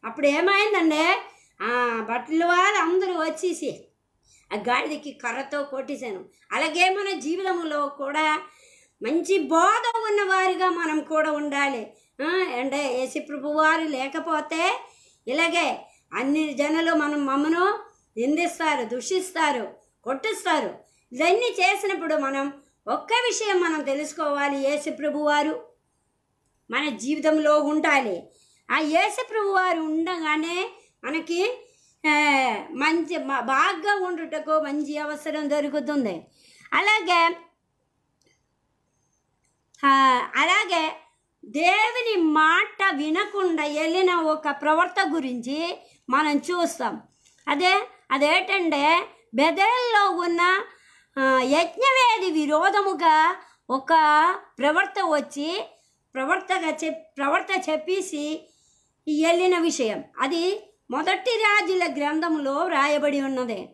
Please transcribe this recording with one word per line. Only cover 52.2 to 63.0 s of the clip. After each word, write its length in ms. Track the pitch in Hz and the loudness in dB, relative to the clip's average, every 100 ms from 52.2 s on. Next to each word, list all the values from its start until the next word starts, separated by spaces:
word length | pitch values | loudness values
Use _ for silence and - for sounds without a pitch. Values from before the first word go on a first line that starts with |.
| 370 311 | 0 0
విరోధముగా 960 | 294 302 370 415 392 339 330 311 320 370 - _ _ | 2 2 4 2 0 2 4 6 4 0 -10 _ _
ఒక 180 | 262 262 330 311 302 330 359 - - | -4 2 4 6 6 4 0 -8 -2
ప్రవర్త 360 | 277 320 392 403 | 0 2 0 -2
వచ్చి 600 | 370 302 247 277 302 381 - _ _ _ _ | 0 0 -2 -6 -6 -6 -8 _ _ _ _
ప్రవర్తగా 640 | 262 269 370 370 370 320 311 | -8 -2 -2 -2 -2 -2 -4
చెప్-, 320 | 320 - - - | -6 -6 -12 -6
ప్రవర్త 540 | 277 330 359 381 370 | 0 0 0 -4 -2
చెప్పేసి 800 | 311 311 392 370 302 294 311 - _ _ _ _ _ - | -4 -2 -4 -4 -6 -6 -8 -12 _ _ _ _ _ -4
వెళ్ళిన 500 | 302 320 349 370 359 | 0 2 4 2 2
విషయం 460 | 330 - 226 190 - - | 0 0 -2 -4 -10 -6
అది 500 | 269 330 359 415 - _ _ | -2 0 -2 -4 -10 _ _
మొదటి 400 | 262 320 381 508 | -4 -2 0 0
రాజుల 540 | 453 427 415 349 370 | 0 2 2 2 0
గ్రంథంలో 680 | 349 285 285 311 339 320 277 | 0 -2 -2 0 0 0 0
వ్రాయబడి 680 | 277 359 302 285 294 | -2 0 0 2 2